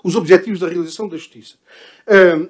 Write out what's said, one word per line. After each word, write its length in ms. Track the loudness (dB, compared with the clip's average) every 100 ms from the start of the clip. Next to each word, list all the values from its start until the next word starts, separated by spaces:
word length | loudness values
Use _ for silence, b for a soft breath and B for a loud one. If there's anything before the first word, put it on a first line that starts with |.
os 100 | -6
objetivos 460 | -4 2 2 2 -6
da 80 | -6
realização 400 | -6 -8 -10 -12
da 80 | -14
justiça. 400 | -18 -20 -20 _ b b b b 2
Ahm, 400 | 4 4 2 -4